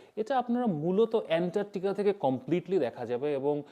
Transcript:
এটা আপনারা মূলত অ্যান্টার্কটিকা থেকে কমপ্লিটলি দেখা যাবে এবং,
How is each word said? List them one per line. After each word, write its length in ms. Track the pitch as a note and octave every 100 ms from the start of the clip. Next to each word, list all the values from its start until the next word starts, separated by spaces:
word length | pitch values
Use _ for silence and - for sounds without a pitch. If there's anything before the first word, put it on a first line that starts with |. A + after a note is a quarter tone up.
| - -
এটা 240 | A3 C4+
আপনারা 260 | A#3+ A#3+ B3
মূলত 500 | D3+ D#3+ F#3 A3+ A3+
অ্যান্টার্কটিকা 800 | - E3 F3+ G#3 G3+ F#3+ F3
থেকে 200 | E3+ G3+
কমপ্লিটলি 640 | G3+ C#3 C3 - F3+ F3 F#3
দেখা 260 | A#2+ - A#2
যাবে 280 | A#2+ D3
এবং, 300 | C#3 C#3 D3 C#3+